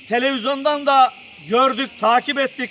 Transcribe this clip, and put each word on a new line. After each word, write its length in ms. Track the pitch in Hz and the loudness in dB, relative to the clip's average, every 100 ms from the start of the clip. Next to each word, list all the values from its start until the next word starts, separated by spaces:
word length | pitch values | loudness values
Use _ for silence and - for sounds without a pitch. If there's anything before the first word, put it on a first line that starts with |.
| - | -4
televizyondan 800 | 240 269 269 240 277 285 294 285 | -2 0 -2 -4 -2 0 0 2
da 260 | 269 254 - - - 151 | 4 4 2 -16 -14 -2
gördük, 420 | 233 262 233 254 - | 2 2 0 -6 -2
takip 380 | 214 240 285 277 | 2 2 2 -2
ettik 320 | 262 - 240 | -2 -4 -8